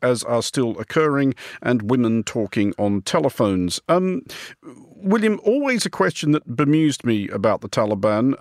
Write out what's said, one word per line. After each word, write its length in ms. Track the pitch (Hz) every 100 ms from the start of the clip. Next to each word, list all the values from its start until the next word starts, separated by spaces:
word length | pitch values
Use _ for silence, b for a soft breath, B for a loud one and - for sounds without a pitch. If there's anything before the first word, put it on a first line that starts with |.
as 200 | 127 123
are 180 | - 120
still 360 | - 143 117 110
occurring, 560 | 113 160 156 139 135 - B B
and 280 | - 123 104
women 320 | 131 113 113
talking 520 | 104 120 101 - 101 -
on 220 | 104 101
telephones. 800 | - 170 143 - 107 92 90 - -
Um, 340 | 175 185 185 - B B B - - - -
William, 400 | 196 220 220 208
always 420 | 208 269 277 247 -
a 40 |
question 420 | - 180 - 151
that 240 | 151 - 120
bemused 480 | 143 156 156 131
me 240 | 123 107 98
about 320 | 101 107 95
the 80 | 101
Taliban, 640 | - 107 104 107 107 127 135